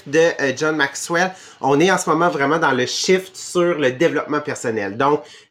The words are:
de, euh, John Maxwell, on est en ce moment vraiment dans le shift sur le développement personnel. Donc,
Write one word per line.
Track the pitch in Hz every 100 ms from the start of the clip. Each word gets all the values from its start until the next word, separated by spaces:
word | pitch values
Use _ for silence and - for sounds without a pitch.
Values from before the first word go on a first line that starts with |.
| -
de, | 147 165 -
euh, | 139 123
John | 156 156
Maxwell, | 139 - - 170 180 - - -
on | 135 143
est | 180
en | 180
ce | -
moment | 156 175
vraiment | 147 139 165
dans | 156
le | 127 123
shift | - - 185 185 -
sur | - 180 175 160
le | 135
développement | 127 165 143 - 147
personnel. | 147 120 123 110 98 107
Donc, | 139 147 - - _